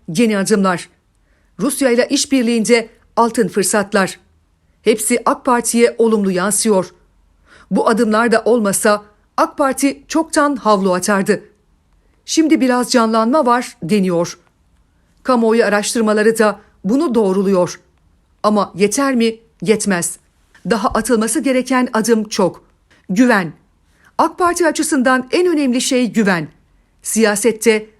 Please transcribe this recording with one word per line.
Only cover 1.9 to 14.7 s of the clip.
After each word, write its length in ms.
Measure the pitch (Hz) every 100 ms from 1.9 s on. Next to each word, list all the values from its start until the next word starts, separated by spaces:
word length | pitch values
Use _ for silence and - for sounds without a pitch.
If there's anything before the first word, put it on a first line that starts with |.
| 240 -
işbirliğinde 800 | 277 - 269 233 233 208 233 226 _ _ -
altın 320 | 233 233 196
fırsatlar. 720 | - 180 208 202 208 - - _ _ _ _ _ _
Hepsi 400 | 202 233 - 349 -
ak 200 | 285 -
Parti'ye 500 | 240 - 233 233 -
olumlu 340 | 226 220 196
yansıyor. 640 | 180 196 - 226 190 180 - _ _ _ _ _ - _
Bu 180 | 190 453
adımlar 420 | 226 226 214 233
da 100 | 220 -
olmasa 580 | 240 202 185 220 208 - _ _ -
ak 200 | 330 -
Parti 460 | 269 262 277 - -
çoktan 480 | 320 320 320 285 262
havlu 380 | 214 208 196
atardı. 500 | 180 180 196 196 185 - _ _ _ _ _ _ _ -
Şimdi 360 | - 311 311
biraz 300 | 247 247 247
canlanma 540 | 247 226 220 226 311 247
var 320 | 240 240 -
deniyor. 540 | 160 208 185 170 165 - _ _ _